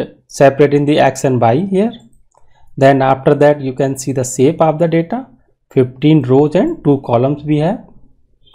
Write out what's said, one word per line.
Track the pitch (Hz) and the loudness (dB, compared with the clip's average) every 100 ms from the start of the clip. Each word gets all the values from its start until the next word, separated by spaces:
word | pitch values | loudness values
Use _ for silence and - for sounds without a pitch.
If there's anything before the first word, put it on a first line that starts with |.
| 143 - _ | -8 -12 _
separating | - 139 127 143 143 143 | 2 2 4 2 2 0
the | 147 | 0
X | 135 127 | 0 0
and | 143 127 | -2 0
Y | 117 123 196 | 0 0 -2
here. | 190 220 240 _ _ _ _ - _ - - | -2 -2 -4 _ _ _ _ -20 _ -14 0
Then | 135 135 | 2 4
after | 131 131 131 143 | 2 0 0 2
that, | 147 147 | 2 2
you | 131 | -4
can | 127 135 135 | -4 -4 -4
see | - | -6
the | 135 | -6
shape | 127 - 131 165 | -6 0 0 2
of | 160 151 | 0 0
the | 170 | -2
data, | 165 165 233 269 _ _ _ _ | -2 -4 -6 -10 _ _ _ _
fifteen | - 127 - 151 156 | -2 -2 0 2 2
rows | 123 131 147 175 | 2 2 2 0
and | 285 - | -2 -2
two | - 139 135 | -2 -2 0
columns | 120 131 147 | -2 0 -4
we | 147 151 | -4 -2
have. | 160 214 - - _ _ _ _ _ | -2 -4 -10 -20 _ _ _ _ _